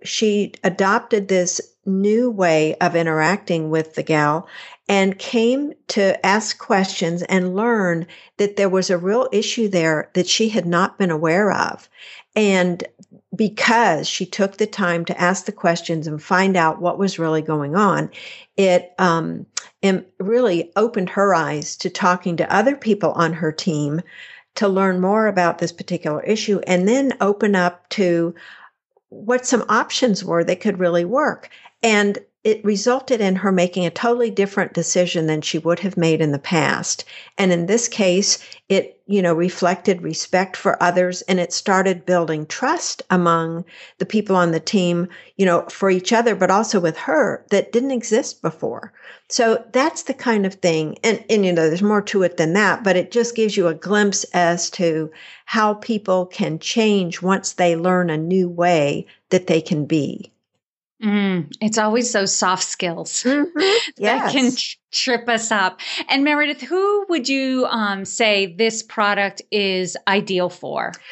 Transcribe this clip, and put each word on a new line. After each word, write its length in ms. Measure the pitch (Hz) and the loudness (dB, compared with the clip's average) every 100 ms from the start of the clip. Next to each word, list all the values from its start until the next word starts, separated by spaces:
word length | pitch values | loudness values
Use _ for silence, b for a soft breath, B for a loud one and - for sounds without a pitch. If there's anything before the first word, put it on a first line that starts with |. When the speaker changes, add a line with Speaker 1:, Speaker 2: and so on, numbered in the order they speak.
Speaker 1:
she 500 | - - 220 208 190 - | -10 -2 0 0 -2 -2
adopted 640 | 196 185 190 220 226 214 196 | -2 0 2 0 0 -2 0
this 320 | 190 175 - - _ - | 0 0 -4 -10 _ -4
new 440 | 190 202 220 247 | 0 2 2 0
way 460 | 208 180 156 156 - | 0 2 4 2 0
of 200 | 175 170 | 0 0
interacting 760 | 165 156 156 202 - 165 156 | 0 2 2 0 -2 -4 -2
with 260 | 160 156 - | -2 -2 -6
the 80 | |
gal 440 | - 156 147 156 - B B B - | 0 2 2 0 -4 B B B -2
and 300 | 202 190 190 | 2 2 0
came 560 | - 233 226 262 294 - - | -4 0 2 0 -4 -10 -6
to 380 | - 196 - 185 | 0 2 2 2
ask 340 | 208 214 - | 0 0 -8
questions 640 | - 202 190 - 170 175 | 0 0 0 -2 -4 -4
and 320 | 175 190 180 185 | -2 0 0 -2
learn 500 | 233 226 185 165 170 B B - | 0 0 0 -2 -6 B B -2
that 180 | 202 202 | -2 0
there 140 | 196 | 0
was 200 | 185 180 | 2 0
a 80 | 175 | -2
real 300 | 180 226 254 | 0 0 0
issue 360 | 202 202 - 214 | -2 -2 -2 0
there 420 | 190 160 156 - | 2 2 0 -2
that 140 | 185 180 | -2 0
she 220 | - 220 | 0 0
had 160 | 214 170 | 0 0
not 320 | 170 196 - | 0 0 0
been 140 | 190 | -2
aware 400 | 156 160 175 208 | 0 0 2 2
of. 380 | - 80 - - B B B B - | 0 -2 -6 -16 B B B B 0
And 480 | 208 190 180 175 - _ - - _ 185 | 2 2 2 -2 -8 _ -20 -20 _ -2
because 720 | 214 214 - 226 220 156 160 | -2 0 0 4 4 2 -2
she 180 | - 185 | -6 -6
took 320 | - 196 - | -2 -2 -2
the 100 | 214 | -4
time 380 | - 180 170 170 | -2 -2 -2 -4
to 140 | 175 | -2
ask 260 | 175 190 - | 0 0 -4
the 60 | |
questions 540 | 208 175 170 - 165 156 | -2 0 0 -2 -6 -4
and 160 | 151 | -6
find 360 | - 185 190 185 | 0 2 4 4
out 240 | 160 - | 2 0
what 180 | 175 - | -2 -2
was 180 | 196 185 | -2 -2
really 240 | 160 156 | -2 -2
going 340 | 156 156 143 170 | -2 -4 -2 0
on, 360 | 208 151 156 B B B B - | 2 0 -4 B B B B 0
it, 360 | 190 180 - - | 4 2 0 0
um, 460 | 185 165 165 170 - - B _ | 2 2 -2 -8 -12 -14 B _
em-, 240 | 196 190 - - | 0 0 -2 -10
really 520 | 190 233 247 175 165 196 | -2 0 2 0 -2 0
opened 340 | 226 226 180 | 0 0 -4
her 240 | - 196 | 0 2
eyes 440 | 170 147 147 147 - | 4 2 -4 -8 -8
to 120 | 185 | -8
talking 460 | - 185 185 190 165 | 0 0 2 0 -2
to 160 | 170 | 0
other 220 | 196 226 277 | 2 2 0
people 360 | 220 202 214 | 4 4 4
on 200 | - 165 | 2 0
her 180 | 165 160 | 0 -4
team 500 | 151 - 151 147 156 - B B B B - | -4 -2 -2 -2 -4 -8 B B B B -2
to 120 | 208 | 0
learn 320 | 190 196 180 | 2 2 2
more 280 | 185 214 220 | 2 2 2
about 320 | 190 175 - | 2 2 0
this 120 | 165 | -4
particular 500 | - - 170 156 151 | -6 -8 -6 -4 -4
issue 360 | - 214 214 196 - | -2 -2 0 -2 2
and 200 | 180 190 | 2 2
then 260 | 262 277 - | 2 0 0
open 340 | 196 202 214 190 | 0 2 2 2
up 320 | 175 - - | 0 -4 -10
to 460 | - 185 170 170 170 B B B _ _ _ _ | -2 0 2 0 -6 B B B _ _ _ _
what 380 | 110 208 247 247 | -10 -2 -2 0
some 180 | 233 - | -2 0
options 540 | 220 302 - 247 185 | 0 0 0 0 0
were 200 | 180 170 | 0 0
that 160 | 170 180 | 0 0
could 200 | 214 180 | -2 0
really 260 | 180 175 175 | 0 0 0
work. 440 | 254 285 - - B B B | 0 0 -2 -10 B B B
And 380 | 233 208 202 202 - _ | 2 4 2 0 -8 _
it 220 | 214 214 202 | 0 0 0
resulted 560 | 202 247 254 262 233 | 0 2 0 0 0
in 140 | 202 185 | 2 0
her 160 | 196 | 2
making 340 | 185 180 185 170 | 2 2 0 -4
a 60 | |
totally 400 | - 233 240 233 | -2 0 0 0
different 420 | 202 196 - 170 | 0 -2 0 -2
decision 540 | - 165 - 175 175 160 | -2 -2 0 0 0 0
than 140 | 156 | -2
she 180 | 151 160 | -2 -2
would 180 | 160 170 | 0 -2
have 160 | 196 180 | -2 0
made 260 | 165 160 | 2 2
in 100 | 156 | 2
the 80 | 143 | -2
past. 640 | - 165 139 - - - - B B B | -2 0 2 0 -4 -8 -10 B B B
And 140 | 196 | 2
in 160 | 175 170 | 2 2
this 200 | 226 - | 0 0
case, 560 | - 190 180 202 - B B - | 0 2 2 0 -2 B B -2
it, 320 | 196 - - - | 0 -2 -6 -2
you 160 | 202 | 0
know, 120 | 175 | 2
reflected 680 | 165 180 - 175 185 196 180 | 2 0 0 0 0 0 -2
respect 560 | 160 160 - 185 190 - | -2 -8 -2 0 0 -2
for 240 | 196 - | -2 2
others, 400 | 175 180 180 180 | 2 2 0 -2
and 160 | - 185 | -2 -2
it 140 | 175 | -2
started 500 | - - 190 190 180 | -4 0 2 2 0
building 440 | 160 180 160 156 151 | 0 0 0 -4 -6
trust 560 | - 175 - - - - | -4 -2 -2 -4 -8 -2
among 520 | 185 175 165 165 165 180 B B B | 2 2 2 0 -6 -12 B B B
the 80 | 190 | -4
people 280 | 214 208 185 | -2 0 2
on 160 | 175 | 2
the 80 | 160 | 0
team, 480 | - 202 175 170 180 B B B | 0 0 0 0 -4 B B B
you 80 | 190 | 2
know, 220 | 170 - | 2 0
for 220 | - 196 | -2 0
each 200 | 185 185 | 0 2
other, 240 | 226 233 190 | 2 2 2
but 140 | 185 | 2
also 300 | 190 220 202 | 2 2 0
with 180 | 170 160 | 0 -2
her 480 | - 311 208 139 - | -2 0 0 -2 -2
that 200 | 202 - | 0 0
didn't 200 | 233 269 | 0 0
exist 500 | 254 - 220 311 - | -4 0 0 0 -4
before. 500 | 160 - - 117 - _ B B B | -8 -6 -8 -8 -14 _ B B B
So 340 | - 226 220 - | 0 2 2 0
that's 320 | 254 302 - | 0 0 -2
the 120 | - 269 | -8 -6
kind 320 | 247 220 190 | 0 0 0
of 80 | - | -2
thing. 420 | 180 160 156 - | 0 0 -2 -4
And, 200 | 226 208 - | -2 -2 0
and, 160 | 214 190 | 2 2
you 80 | |
know, 140 | 170 160 | 2 2
there's 160 | 170 | 2
more 180 | 202 208 | 2 0
to 200 | 202 202 | 0 0
it 140 | 175 175 | 0 0
than 160 | 160 | 0
that, 300 | 185 202 143 | 2 2 2
but 120 | 196 180 | 2 0
it 160 | 175 | 0
just 240 | 240 233 233 | 0 -2 0
gives 200 | 220 202 | -2 2
you 120 | 175 | 0
a 80 | 160 | 0
glimpse 480 | 180 208 208 185 - | -2 2 2 0 -2
as 380 | 185 170 175 - | 0 2 0 -4
to 400 | - 170 156 156 B B B B | -2 0 0 -4 B B B B
how 300 | 226 214 208 | 0 0 0
people 500 | - 214 202 185 180 | -4 -4 0 -2 -2
can 320 | - 160 156 | -4 -4 -4
change 640 | - 233 220 202 175 - | -4 0 2 2 0 -4
once 320 | 180 190 190 | 0 0 -2
they 220 | - 175 165 | 0 0 2
learn 340 | 175 180 175 | 2 2 0
a 80 | 156 | -2
new 320 | 165 190 180 | 0 0 0
way 560 | 175 175 170 143 - - b - | 0 2 4 2 -2 -8 b -2
that 160 | 185 185 | -2 2
they 160 | 165 | 0
can 240 | 160 151 147 | 0 -2 0
be. 460 | 160 135 - - _ _ _ _ _ _ - | 0 -2 -6 -14 _ _ _ _ _ _ -6
Speaker 2:
Mm, 480 | 214 208 196 180 147 - | -2 0 0 -2 -4 -4
it's 200 | 214 220 | -2 0
always 320 | 214 226 233 | 2 0 0
those 200 | 208 196 | 0 0
soft 320 | - 185 185 | 0 0 0
skills 600 | - - 180 170 165 - | -2 -6 -6 -6 -8 -4
Speaker 1:
Mm-hmm. 360 | 240 285 320 339 381 453 466 - | 0 0 0 0 2 2 -2 -4
Speaker 2:
<laughs> 60 | |
that 280 | 208 240 - | -2 0 0
can 140 | 269 247 | 0 0
Speaker 1:
Yes. 160 | 247 | 0
Speaker 2:
tr-, 160 | - - _ | -6 -10 _
trip 380 | - - 233 233 | -6 -2 -2 0
us 220 | 226 220 | -2 0
up. 280 | 214 185 185 B B B | 0 0 -2 B B B
And 140 | 269 | 0
Meredith, 380 | 285 294 294 294 | 2 2 0 -4
who 440 | 247 359 392 415 392 | -4 -2 0 0 0
would 180 | 330 247 | -2 0
you, 380 | 269 262 262 254 | -2 0 0 -2
um, 340 | 233 208 196 190 | -2 -2 -4 -6
say 480 | - 226 202 196 170 | -2 2 2 0 0
this 260 | 226 220 | -2 -2
product 580 | - - 202 202 196 190 - | -6 0 0 2 -2 -4 -6
is 480 | 214 196 185 180 - - | -2 0 -2 -4 -4 0
ideal 420 | 196 202 185 180 | 0 0 0 -2
for? 420 | 180 143 143 117 - B | -4 -8 -6 -6 -8 B